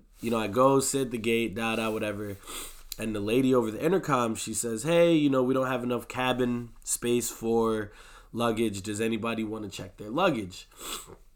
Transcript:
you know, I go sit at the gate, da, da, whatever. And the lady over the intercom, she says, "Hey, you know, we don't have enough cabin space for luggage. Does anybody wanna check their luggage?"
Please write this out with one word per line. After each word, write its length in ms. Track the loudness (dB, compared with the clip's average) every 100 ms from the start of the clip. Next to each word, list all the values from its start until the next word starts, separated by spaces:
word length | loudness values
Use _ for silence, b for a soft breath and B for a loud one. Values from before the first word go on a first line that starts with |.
| -14 -10
you 120 | -4
know, 60 | -2
I 100 | 0
go 340 | 4 6 6
sit 220 | 4 0
at 80 | -2
the 60 | -2
gate, 380 | 0 2 0 -2
da, 220 | -2 -2
da, 120 | -2
whatever. 460 | -2 -4 -6 -8 -10 B B B B B -8
And 160 | -4 -2
the 60 |
lady 340 | 2 4 6 4
over 160 | 2
the 100 | 0
intercom, 540 | 0 0 2 2 2 -2
she 180 | -4
says, 300 | -4 -4 -4
"Hey, 300 | 2 4 6 6
you 140 | 4
know, 140 | 4
we 100 | 2
don't 140 | 2 0
have 160 | -2
enough 260 | -2 -2 -4
cabin 640 | -2 0 2 0 -2 -6 -12
space 460 | -6 -4 0 0 0
for 640 | -4 0 2 2 0 -4 B B B B
luggage. 480 | -2 0 2 0 -2
Does 180 | -6 -4
anybody 460 | -2 -2 -2 -4 -4
wanna 240 | -6 -10
check 260 | -12 -14 -14
their 140 | -6
luggage?" 580 | 0 2 2 -4 -10 -20 B B B B -20 -20